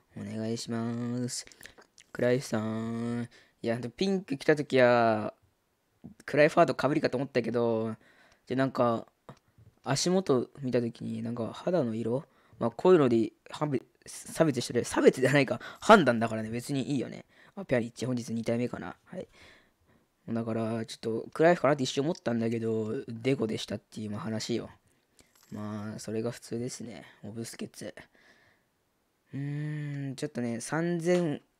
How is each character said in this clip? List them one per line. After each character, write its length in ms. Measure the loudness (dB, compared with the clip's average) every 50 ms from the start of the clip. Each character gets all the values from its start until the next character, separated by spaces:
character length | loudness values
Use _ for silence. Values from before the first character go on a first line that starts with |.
| _ _ -14
お 80 | -12 -10
願 280 | -8 -6 -6 -4 -4
い 40 | -4
し 140 | -4 -6 -6
ま 560 | -6 -4 -4 -4 -4 -4 -4 -4 -4 -4 -4 -4
す。 180 | -6 -8 -12 -14 -18 -20 -20 -20 -20 -20 -20 _ _ -20 -20 _
ク 100 | -4 -2
ラ 100 | 2 2
イ 80 | 2 0
フ 60 | 0
さ 120 | -2 -4 -4
ん。 680 | -2 -2 -4 -4 -4 -6 -4 -4 -4 -4 -4 -4 -6 -8 -12 -18 -20 _ _ _
い 40 | -4 -2
や、 60 | -2
ほ 40 | -2
ん 40 |
と 80 | -4 -8
ピ 180 | -6 -2 -2 0
ン 140 | 0 -2
ク 140 | -2 -6 -8
来 80 | 0 2
た 120 | 2 2
時 240 | 2 2 2 4 6
は、 520 | 6 8 6 6 6 4 4 2 -2 -4 -8 _ _ _ _ _ _ _ _ _ _ _ _ _ -20 -20 -20 -18 -10
ク 120 | 0 4
ラ 80 | 4 4
イ 40 | 6
フ 80 | 6
ハ 60 | 6
ー 40 | 6
ド 80 | 6 4
被 180 | 2 0 0
り 80 | 2 0
か 80 | 0 0
と 80 | 0
思 100 | -2 -4
っ 20 | -2
た 120 | 0 0
け 120 | 0 0
ど、 420 | 0 0 2 2 2 0 0 -2 -6 -8 _ _ _ _ _ _ _ _ _ -4
で、 80 | -2
な 80 | 0 0
ん 80 | 0
か、 340 | 2 2 2 2 2 0 -4 -10 _ _ _ -20 -20 -20 _ _ _ _ -20 -20 _ _ -4
足 260 | -2 -2 0 2 2
元 400 | 2 2 4 2 2 2 2 -2 -6 -8
見 120 | -4 -2
た 80 | 0 0
時 240 | 0 -2 -4 -8 -8
に、 180 | -8 -6 -6
な 80 | -6 -6
ん 40 | -6
か 160 | -6 -6 -8
肌 320 | -8 -6 -4 0 0 0 0
の 100 | 0 -2
色、 300 | -4 -2 -2 -2 -4 -4 -8 _ _ _ _ -6 -4
ま 80 | -4 -4
あ、 20 |
こ 200 | -2 2 6 8
う 40 | 8
い 20 |
う 20 | 8
の 100 | 8 6
で 240 | 6 4 2 0 -4 _ -18 -16
判 200 | -8 -6 -4 -2
別、 140 | -2 -4 -4 -8 _ _ -20
差 380 | -18 -18 -16 -16 -4 0 2 2
別 160 | 2 2 0
し 60 | -2
て 60 | -2
る。 120 | -2 -2 -2
差 160 | -2 0 4
別 200 | 6 6 6 6
じ 80 | 4 4
ゃ 40 |
な 60 | 4 4
い 80 | 4
か。 140 | 2 0 -4 -8 -12 -14 2
判 240 | 8 10 10 10 10
断 140 | 6 4 4
だ 100 | 2 0
か 60 | 0
ら 80 | -4
ね、 80 | -4 -6
別 220 | -6 -6 -4 -4
に 180 | -2 -2 -2 -2
い 60 | -2
い 20 | -2
よ 100 | -2 -4
ね。 160 | -8 -12 -16 _ _ -20 -20 -16 _
あ、 100 | -12 -2
ペ 120 | 0 0
ア 20 | 0
リ 100 | 0 -2
ッ 40 |
チ、 140 | -6 -6 -4
本 100 | -4 -2
日 180 | -4 -4 -4 -6
二 80 | -4
体 160 | -2 0 0 0
目 100 | -2 -4
か 120 | -4 -8
な。 160 | -10 -12 -12 -16 _
は 140 | -16 -14 -14
い。 100 | -14 -14 _ -20 -20 -20 -20 -20 _ _ _ _ _ _ _ _ _ _ _ _ _
だ 160 | -6 -4 -4 -2
か 100 | -2 -2
ら、 320 | -2 -2 -2 -4 -4 -6
ち 80 | -8 -10
ょ 20 |
っ 20 | -8
と、 280 | -4 -4 -4 -4 -4 -4 2
ク 80 | 4
ラ 100 | 6 6
イ 20 | 6
フ 80 | 4
か 60 | 4 2
な 60 | 2
っ 20 |
て 60 | 2
一 80 | 0 -2
瞬 140 | -2 -2 -2
思 80 | -2
っ 40 | -2
た 160 | -4 -4 -2
ん 60 | -2 0
だ 100 | 0 0
け 100 | -2 -2
ど、 460 | -2 -2 -2 -2 -2 -4 -6 -6 -8 -8
デ 280 | -10 -4 -2 0 0
コ 100 | 0 0
で 120 | -2 -4 -6
し 80 | -6
た 80 | -6 -8
っ 40 | -8
て 220 | -10 _ -12 -10
い 60 | -8
う、 40 | -8
ま 60 | -8
あ、 40 | -6
話 340 | -6 -6 -6 -4 -4 -4 -4
よ。 160 | -4 -4 -8 -16 _ _ _ _ _ _ _ _ _ _ _ _ _ _ _
ま 420 | -12 -10 -8 -8 -8 -8 -8 -8 -10
あ、 20 | -10
そ 140 | -8 -6
れ 100 | -4 -4
が 80 | -4 -4
普 100 | -6 -8
通 180 | -10 -10 -8 -6
で 120 | -6 -8
す 100 | -8 -10
ね。 240 | -12 -14 -14 -16 -18 -20 -20 _
オ 80 | -16 -12
ブ 140 | -10 -10 -10
ス 140 | -10 -10 -12
ケ 100 | -12 -12
ツ。 260 | -12 -14 -14 -14 -14 -16 -20 _ _ _ _ _ _ _ _ _ _ _ _ _ _ _ _ _ _ _ _ _ _ _ _ _ -10
う 20 |
ー 760 | -8 -6 -6 -6 -6 -6 -6 -6 -6 -6 -6 -6 -6 -6 -8
ん、 40 | -6
ち 80 | -6 -8
ょ 40 | -6
っ 20 |
と 100 | -6 -4
ね、 200 | -4 -4 -4 -6
三 380 | -6 -4 -2 -2 0 0 -2 0
千、 420 | 2 2 2 2 2 0 -2 -4 -8 _ _